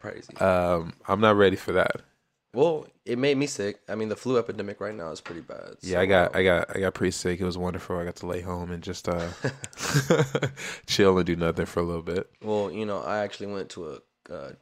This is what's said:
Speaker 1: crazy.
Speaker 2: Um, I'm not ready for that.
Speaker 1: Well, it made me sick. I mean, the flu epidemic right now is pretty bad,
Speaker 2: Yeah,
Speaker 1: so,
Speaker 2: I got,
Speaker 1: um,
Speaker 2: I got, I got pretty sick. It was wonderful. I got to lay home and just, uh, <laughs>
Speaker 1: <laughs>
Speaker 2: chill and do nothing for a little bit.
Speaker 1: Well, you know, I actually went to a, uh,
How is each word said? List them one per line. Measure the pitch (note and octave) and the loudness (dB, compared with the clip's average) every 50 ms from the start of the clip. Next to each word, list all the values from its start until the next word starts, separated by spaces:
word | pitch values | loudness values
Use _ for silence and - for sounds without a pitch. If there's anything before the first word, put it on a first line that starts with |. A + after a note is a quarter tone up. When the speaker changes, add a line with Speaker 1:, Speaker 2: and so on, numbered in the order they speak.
Speaker 1:
crazy. | - G#2+ - - - - - - | -14 -14 -14 -14 -16 -12 -4 0
Speaker 2:
Um, | F#2+ F#2+ F#2 F2+ F2 F2 F2+ E2+ E2 E2+ - - - - | 2 4 4 4 4 2 2 0 0 -4 -10 -10 -4 -2
I'm | G2 G2 | 2 4
not | A2 A2 G#2+ G2+ | 6 6 8 8
ready | G2+ F#2+ F#2 | 8 6 6
for | - - - F2 | 2 -2 0 2
that. | F#2 E2+ - - - - _ _ _ _ _ _ _ _ _ - | 2 2 2 0 -4 -8 _ _ _ _ _ _ _ _ _ -2
Speaker 1:
Well, | A2+ D3 E3+ D#3+ D3+ - - _ _ - | 2 2 2 2 0 -6 -10 _ _ -8
it | G2 A#2+ A#2+ | -6 -4 0
made | C3 C#3+ C#3+ | 2 2 2
me | C3+ C#3+ C#3+ | 2 0 -2
sick. | - - G2+ G2+ G2+ - _ - | -2 -4 -4 -4 -4 -8 _ -8
I | G2 | -6
mean, | G#2+ A2 A2 | -4 -4 -4
the | G#2 | -4
flu | - - B2 B2+ A#2+ | -4 -2 0 2 2
epidemic | A2+ - G2 G#2 G2+ G2+ G#2 - | 2 0 -4 -6 -6 -8 -8 -8
right | G2 G#2 G#2+ | -8 -8 -8
now | G#2+ E2+ D#2+ | -8 -8 -10
is | D#2+ - | -10 -10
pretty | - - F2 E2+ | -12 -12 -12 -12
bad, | - - - - - - - - | -12 -12 -14 -14 -14 -16 -16 -12
Speaker 2:
Yeah, | - F2+ F#2 | -6 -2 2
Speaker 1:
so, | F2 | 4
Speaker 2:
I | F#2+ | 4
got, | F#2+ G2 F#2 F2 - | 6 6 6 6 6
Speaker 1:
um, | - F2 | 4 4
Speaker 2:
I | F#2 | 4
got, | F#2 F2 E2+ E2+ - - - | 6 4 4 2 0 -2 -2
I | |
got | F#2+ F#2 - | -2 -2 0
pretty | - F#2+ F#2 | 0 0 0
sick. | F#2 - - F#2 F2+ E2+ | 0 0 -2 -2 -2 -2
It | F#2 | -2
was | F#2 F2 F2+ | -4 -2 -2
wonderful. | F2+ F2+ E2+ - - - F2+ F2 | -4 -4 -4 -6 -6 -6 -4 -4
I | E2+ | -4
got | F2 E2+ - | -4 -6 -8
to | - F2+ | -6 -6
lay | F2+ F2+ | -6 -6
home | F2 F#2 F2+ F2 F2 F2 | -6 -6 -6 -6 -6 -6
and | F2 F2 - | -8 -8 -8
just, | F#2 F2+ - - - | -8 -10 -8 -4 -2
uh, | F2 F2 E2+ E2+ F2+ - | -2 -2 -2 -4 -6 -6
<laughs> | - C3+ - - - - - - - - - D3 C3+ - E3+ C#3+ D3+ - - D3+ - C3+ - - - - - | -6 -6 -6 -8 -12 -16 -12 -8 -4 -2 0 0 2 4 4 2 2 0 -2 -4 -4 -4 -6 -8 -12 -12 -12
Speaker 1:
<laughs> | - - | -12 -8
Speaker 2:
chill | - - - G#2 G2 F#2 F#2 | -2 2 6 6 6 6 6
and | F2+ | 4
do | E2+ E2+ | 2 0
nothing | E2+ E2+ E2+ E2 F2 E2 | 0 0 0 0 0 -2
for | D#2 - F#2 | -2 -2 -2
a | F2 | -2
little | E2+ E2+ E2+ E2 | -2 -2 -4 -4
bit. | E2+ E2+ F#2 - - _ - - | -4 -4 -4 -4 -6 _ -12 -6
Speaker 1:
Well, | G#2+ G#2+ G#2 G2+ F#2+ | -2 -2 0 -2 -2
you | D#2+ G#2 A2 | -4 -6 -6
know, | G#2 G2+ F#2 | -4 -4 -6
I | B1 C#2+ G2+ G#2+ G#2 | -4 -4 -2 -2 -2
actually | G2+ - - G2+ G2+ | -4 -6 -8 -10 -8
went | G2+ G2 F2+ - | -6 -6 -8 -8
to | - G2 F2 D#2 D2+ - - _ _ _ - - | -10 -12 -10 -10 -10 -12 -16 _ _ _ -18 -14
a, | - | -12
uh, | E2 C#2 C2+ C2 - | -12 -12 -12 -16 -16